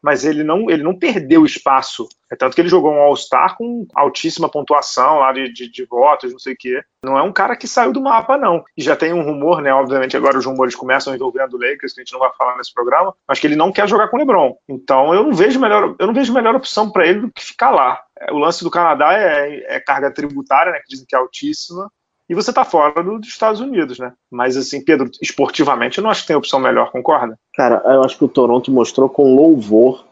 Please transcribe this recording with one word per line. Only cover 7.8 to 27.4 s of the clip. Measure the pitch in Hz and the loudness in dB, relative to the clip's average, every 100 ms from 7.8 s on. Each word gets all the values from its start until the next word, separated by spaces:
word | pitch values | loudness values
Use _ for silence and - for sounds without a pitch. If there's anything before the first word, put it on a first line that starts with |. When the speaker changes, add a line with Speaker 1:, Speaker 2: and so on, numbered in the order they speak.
| 285 | 0
Speaker 1:
do | 262 | 0
mapa, | 269 226 226 277 | 0 0 2 0
não. | 233 170 - - | 0 -2 -4 -8
E | |
já | 139 | -2
tem | 147 160 | 0 0
um | 175 | -2
rumor, | 147 143 147 165 | -4 -2 0 0
né? | 143 | 2
Obviamente | 135 131 135 131 131 | 2 2 0 0 0
agora | 135 131 | 2 0
os | 131 | -2
rumores | 131 131 120 | -2 -2 -2
começam | 127 135 135 | -2 -2 -2
envolvendo | 131 131 127 131 | -6 -6 -4 -6
o | 123 | -4
Lakers, | 123 143 135 | -6 -6 -10
que | - | -14
a | |
gente | 123 | -16
não | 127 | -4
vai | 131 - | -4 -2
falar | 123 123 | -4 -4
nesse | 123 | -10
programa, | - 120 143 190 - - | -6 0 2 0 -4 -6
mas | 135 | -4
que | 156 | -2
ele | 151 | 0
não | 175 | 0
quer | 190 202 | 0 0
jogar | 208 214 | 0 0
com | 240 | -2
o | |
LeBron. | 294 196 139 - - | 2 2 2 -2 -14
Então | 131 - 135 143 | -14 0 2 4
eu | 180 | 2
não | 277 | 2
vejo | 196 196 262 | 4 2 2
melhor, | 240 208 - - | 2 2 0 -2
eu | 190 | -2
não | |
vejo | 240 254 | 0 0
melhor | 247 226 | 2 2
opção | 262 262 - 214 | 0 -2 -4 -2
pra | 190 | 2
ele | 165 202 | 2 2
do | 233 | -2
que | - | -10
ficar | - - 247 | -18 -2 2
lá. | 202 127 - - - | 2 0 -2 -12 -14
É, | - | -6
o | 147 | -2
lance | 151 165 | -2 -2
do | 170 | -4
Canadá | 170 170 139 147 | 0 0 2 2
é, | 196 196 147 143 147 - 135 | 2 2 0 -4 -8 -8 -8
é | |
carga | - 139 139 | -2 -2 -2
tributária, | 139 147 139 135 139 170 | -4 -8 -8 0 2 2
né? | 156 | -2
Que | - | -10
dizem | 135 | -20
que | 127 131 | -4 -2
é | |
altíssima. | 127 - 143 156 - 175 202 _ _ _ _ | -2 -6 -8 -8 -10 -14 -14 _ _ _ _
E | |
você | 175 202 | -4 -2
tá | 247 | 0
fora | 247 165 147 151 | 0 2 2 0
do, | 175 220 | -4 -8
dos | 214 | -12
Estados | - 220 214 | -4 -2 -2
Unidos, | 269 226 151 120 | -4 -4 -4 -6
né? | 123 _ _ | -12 _ _
Mas, | 123 127 127 | -4 -2 -2
assim, | 131 139 | -4 -4
Pedro, | 135 156 127 - | 2 2 0 -6
esportivamente | - - 135 - 147 123 123 - | -10 -2 -2 0 0 0 -2 -2
eu | |
não | 214 | -2
acho | 190 | -2
que | - | 0
tem | |
opção | 151 214 139 | -2 0 -2
melhor, | 131 117 117 | 2 0 0
concorda? | 127 123 151 120 113 | -2 0 0 0 -8